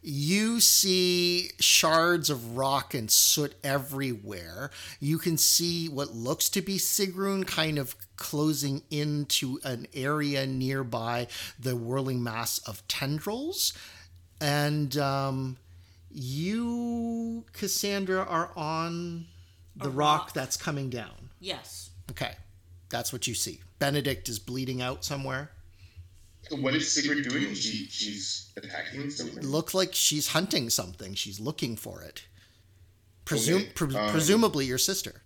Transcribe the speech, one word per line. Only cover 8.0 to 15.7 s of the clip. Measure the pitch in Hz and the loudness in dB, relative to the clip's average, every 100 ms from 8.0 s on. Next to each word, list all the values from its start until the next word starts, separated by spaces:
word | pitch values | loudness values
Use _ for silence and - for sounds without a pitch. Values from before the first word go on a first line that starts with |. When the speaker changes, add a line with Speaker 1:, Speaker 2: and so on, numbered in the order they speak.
| - - | -16 -12
Speaker 1:
closing | - 147 151 143 143 139 - | -6 0 2 2 0 -2 -4
into | 151 151 147 143 - 131 131 | -2 0 -2 0 0 0 -4
an | 139 120 - 147 | -4 -6 -6 -4
area | 135 151 147 139 135 | 0 0 0 0 0
nearby | 131 127 135 123 117 113 120 120 - - - | -2 0 0 -2 -4 -2 -2 -4 -8 -10 -6
the | 123 123 | -2 -2
whirling | 117 131 131 127 | -2 -2 0 0
mass | 120 113 113 - | -2 -2 -2 -4
of | - 101 - | -6 -12 -6
tendrils. | - 135 156 175 226 302 392 - - - - - - - - | -4 -2 -2 -2 -4 -4 -2 -2 -2 -16 -20 -20 -20 -20 -4
And, | 151 147 147 151 147 143 | 0 2 2 2 0 2
um, | 139 135 135 131 131 127 - | 2 2 0 -2 -4 -8 -16